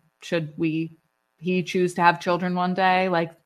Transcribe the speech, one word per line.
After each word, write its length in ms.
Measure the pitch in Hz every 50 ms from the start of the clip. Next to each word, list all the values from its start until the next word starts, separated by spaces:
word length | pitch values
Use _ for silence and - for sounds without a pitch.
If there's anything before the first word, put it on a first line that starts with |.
| _ _ _ _
should 320 | - - 180 170 156 151 -
we, 400 | - 165 160 156 160 165 165 - _ _ _ _ _ _ _ _
he 260 | - 160 180 185 185 175
choose 300 | - - 185 180 175 175
to 80 | 185
have 180 | 170 175 170 170
children 360 | - 185 175 170 185 180 180
one 180 | 180 180 180 180
day, 340 | 185 185 185 185 185 190 190
like, 220 | 180 165 170 170 - _ _